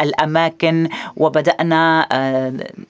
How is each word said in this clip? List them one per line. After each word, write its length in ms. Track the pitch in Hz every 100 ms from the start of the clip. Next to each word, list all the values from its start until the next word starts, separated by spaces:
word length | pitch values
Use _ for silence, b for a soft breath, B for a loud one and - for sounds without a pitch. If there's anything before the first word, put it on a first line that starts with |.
الأماكن، 880 | 147 - 156 160 165 160 165 165 160 B B -
وبدأنا، 880 | 156 156 151 - 165 160 165 160 -
آه، 400 | 131 135 131 131 131 - -